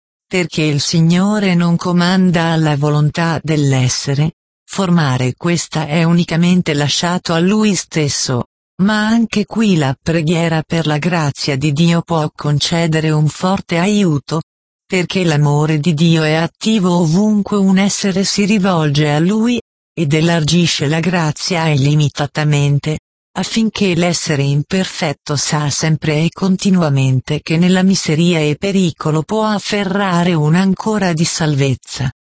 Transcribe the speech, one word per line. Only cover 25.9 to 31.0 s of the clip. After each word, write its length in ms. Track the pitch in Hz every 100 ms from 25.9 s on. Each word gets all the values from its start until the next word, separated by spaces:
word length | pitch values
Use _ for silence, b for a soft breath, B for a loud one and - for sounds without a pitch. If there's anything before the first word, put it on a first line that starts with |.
| 156 - 151
e 60 | 165
continuamente 1120 | - 190 185 202 185 156 139 131 131 - 151
che 160 | - 160
nella 240 | 180 185
miseria 580 | 190 190 - 151 175 170
e 180 | 151 147
pericolo 640 | 196 196 175 - 156 156
può 200 | 151 214 214
afferrare 920 | 202 - 208 196 196 196 170 175 165
un'ancora 760 | 151 175 190 180 220 214